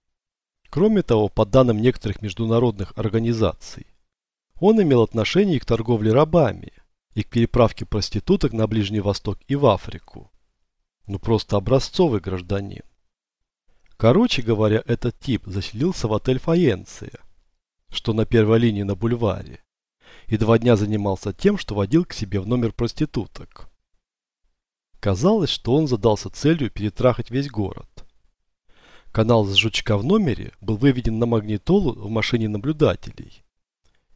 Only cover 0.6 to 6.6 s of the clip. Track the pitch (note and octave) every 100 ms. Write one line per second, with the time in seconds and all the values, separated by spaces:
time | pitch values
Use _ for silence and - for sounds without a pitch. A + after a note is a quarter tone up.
0.6 | _ D3 G#3+ G3+ - A2 G#2 - G#2 C3
1.6 | B2+ G#2+ B2 - G#2 - G#2 F#2 A2+ A#2
2.6 | B2 G2+ F#2+ - G#2+ A2+ A#2 A2+ F#2+ -
3.6 | - A#2+ - _ _ _ _ _ _ -
4.6 | G3 A3+ E3 A#2+ A2 A2+ G#2 F3+ G3+ C3+
5.6 | - A2+ A2+ A2+ A2 B2 D#3 E3+ A#2+ F2+